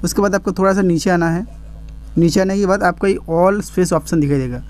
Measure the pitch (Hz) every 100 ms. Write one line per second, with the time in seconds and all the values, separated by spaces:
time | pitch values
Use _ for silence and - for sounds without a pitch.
0 | 175 - 202 190 208 190 190 190 190 170
1 | 185 175 165 170 233 - - - - -
2 | - - 170 180 190 196 190 196 190 175
3 | 196 - - 165 185 202 - - 180 170
4 | 151 165 143 143 127 123 -